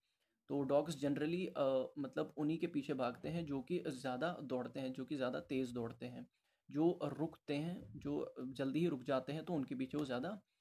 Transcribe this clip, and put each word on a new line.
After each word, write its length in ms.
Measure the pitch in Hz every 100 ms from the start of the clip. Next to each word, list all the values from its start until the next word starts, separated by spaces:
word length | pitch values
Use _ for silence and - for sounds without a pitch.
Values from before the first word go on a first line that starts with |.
| _ _ _ _ -
तो 140 | 143
डॉग्स 340 | 135 143 151 143
generally, 520 | 143 147 151 175 185 -
अ, 360 | 135 131 131 -
मतलब 360 | 135 - 156 -
उन्हीं 220 | 151 165
के 80 | 165
पीछे 280 | 151 135
भागते 340 | 135 123 120 147
हैं 180 | 170 156
जो 160 | 139
कि 220 | 123 175 -
ज़्यादा 480 | 127 135 127 160 180
दौड़ते 380 | 135 127 120 139
हैं, 120 | 131
जो 120 | 131
कि 120 | 127 147
ज़्यादा 240 | 127 127
तेज़ 320 | - 131 127
दौड़ते 340 | 123 117 - 123
हैं। 240 | - - _ _ _ -
जो 280 | 143 165 170
रुकते 520 | 147 135 160 - -
हैं, 440 | 143 165 180 - -
जो 360 | 143 147 - -
जल्दी 400 | 127 127 135 143
ही 80 | 170
रुक 140 | 131
जाते 300 | 123 131 131
हैं, 120 | 151
तो 100 | 156
उनके 200 | 160 127
पीछे 240 | 127 131 -
वो 60 |
ज़्यादा 380 | 139 123 156 208 - _